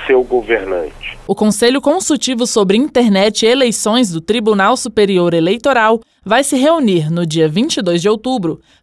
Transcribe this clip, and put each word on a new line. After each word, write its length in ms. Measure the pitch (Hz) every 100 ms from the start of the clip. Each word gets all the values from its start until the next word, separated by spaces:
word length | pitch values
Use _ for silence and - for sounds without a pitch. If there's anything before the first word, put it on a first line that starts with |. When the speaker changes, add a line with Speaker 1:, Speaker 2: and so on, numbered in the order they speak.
| -
Speaker 1:
seu 160 | 127
governante. 960 | 123 123 110 113 95 90 76 - - - -
Speaker 2:
O 100 | 196
Conselho 440 | 214 196 240 269
Consultivo 680 | 277 349 - 285 254 240 247
sobre 320 | 226 196 214
Internet 680 | 294 254 240 190 214 220 226
e 40 |
Eleições 600 | 254 247 - 214 240 220
do 80 | 165
Tribunal 560 | 160 226 220 202 196 254
Superior 580 | 233 214 202 185 175
Eleitoral 680 | 170 165 233 285 247 220 226 - _ 190
vai 180 | 233
se 140 | 269 262
reunir 520 | 294 330 233 175 151
no 160 | 170 170
dia 220 | 160 156
vinte 300 | 160 311 294
e 40 |
dois 200 | 175 170
de 80 | 190
outubro 500 | 214 254 254 170 135 _ _